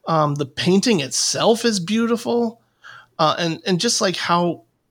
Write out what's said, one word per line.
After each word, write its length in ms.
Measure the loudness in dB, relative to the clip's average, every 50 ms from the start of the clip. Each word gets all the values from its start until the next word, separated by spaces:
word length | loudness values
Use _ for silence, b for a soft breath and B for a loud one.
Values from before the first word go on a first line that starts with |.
| -4
Um, 280 | -2 0 2 2 0 0
the 100 | -2 -6
painting 540 | -6 -6 -2 0 2 2 4 4 2 2 0
itself 640 | 0 -4 -4 -2 -2 -2 -2 0 2 2 2 2 2
is 140 | -2 0 -2
beautiful, 800 | -4 -2 -2 0 0 0 -2 -2 -2 -2 -2 0 -2 -2 -6 _ B B B B B B B B B B _ 0
uh, 180 | 0 0 2 0
and, 220 | -2 -2 -4 -4 -2
and 120 | -2 0 0
just, 200 | 0 0 0 0
like, 160 | 0 -2 -2
how 460 | -2 0 0 2 2 2 0 -2 -6 _ _ _ _ _ _